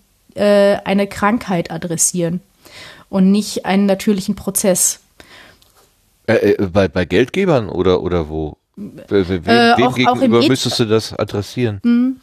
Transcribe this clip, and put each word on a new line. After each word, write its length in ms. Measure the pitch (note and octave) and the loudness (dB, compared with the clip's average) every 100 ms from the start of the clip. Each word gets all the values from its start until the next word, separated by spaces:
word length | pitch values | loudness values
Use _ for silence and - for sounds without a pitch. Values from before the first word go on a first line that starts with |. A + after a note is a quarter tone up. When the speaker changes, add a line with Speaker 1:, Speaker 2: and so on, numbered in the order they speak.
| _ _ _ | _ _ _
Speaker 1:
äh, 420 | - G#3 G3+ G3+ G3+ | 0 4 4 4 2
eine 220 | - G3 G3 | 0 -2 -2
Krankheit 640 | - G#3 A#3 - F3 - | -2 -2 -2 -2 -4 -4
adressieren 720 | E3 F3 D#3+ - F3+ E3+ F3+ - _ - - - - - | -8 -6 -4 -2 -2 -4 -4 -10 _ -20 -20 -20 -20 -4
und 220 | G3 F#3+ | 2 4
nicht 360 | G3+ G3+ - - | 2 0 -6 -2
einen 200 | F#3+ G3+ | 0 2
natürlichen 480 | F#3+ - G3 - F#3+ | 0 0 -2 -2 -6
Prozess. 640 | - F#3+ G3+ F3+ - - _ _ - - - _ _ _ _ _ _ _ - | -6 -2 0 0 -2 -4 _ _ -20 -20 -20 _ _ _ _ _ _ _ 0
Speaker 2:
Äh, 80 | A2 G#2 | 2 2
äh, 140 | - G2 | 2 0
bei, 220 | F#2+ F#2+ | 2 2
bei 160 | F#2 | 0
Geldgebern 640 | F2 F#2 C3 F#3 F#3+ C3+ G2 | 0 2 2 0 0 0 0
oder, 340 | E2+ F#2 F2+ | 0 2 2
oder 260 | F2 F2 D2+ | 0 -2 -2
wo? 280 | D#2 D#2 - _ - | -6 -8 -10 _ -18
We-, 520 | G#3 - - G2+ F2 | -18 -16 -2 0 0
we-, 160 | F#2 - | -2 0
we-, 40 | |
Speaker 1:
Äh, 260 | A#3 A#3 A#3 | 2 4 2
Speaker 2:
wem 100 | B3 | 2
Speaker 1:
auch, 40 | |
auch 40 | B3 | 2
im 240 | B3 B3 | 0 2
Speaker 2:
gegenüber 200 | B3+ A#2 | 2 4
Speaker 1:
Eth- 80 | A#2+ | 4
Speaker 2:
müsstest 320 | C3 B2 - | 0 -2 -2
du 40 | A2+ | 0
das 260 | A2 - | 0 0
adressieren? 680 | - G#2 G#2 G2 B2 A#2+ G2+ | -6 -6 -6 -6 -4 -4 -2
Speaker 1:
Mhm. 340 | A#3 A#3+ B3+ C4 | 0 0 0 -4